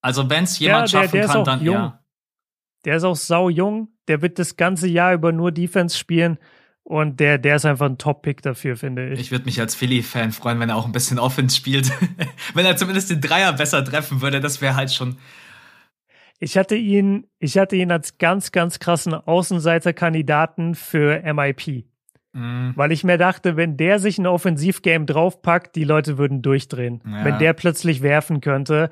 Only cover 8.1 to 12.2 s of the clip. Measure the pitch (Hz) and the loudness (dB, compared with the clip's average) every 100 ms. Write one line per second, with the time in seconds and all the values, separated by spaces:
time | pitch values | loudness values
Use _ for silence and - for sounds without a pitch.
8.1 | 147 - 139 143 123 139 120 139 127 127 | -4 -4 -6 -6 -6 -6 -6 -8 -8 -8
9.1 | 131 123 127 123 120 113 - 127 127 113 | -8 -4 -4 -4 -4 -4 -4 0 0 -2
10.1 | 123 113 110 123 117 117 110 113 123 123 | -4 -4 -4 -4 -2 -2 -2 -2 -4 -2
11.1 | 127 123 131 131 - - 135 131 - 180 | 0 0 2 0 0 0 0 0 0 -2
12.1 | - | -2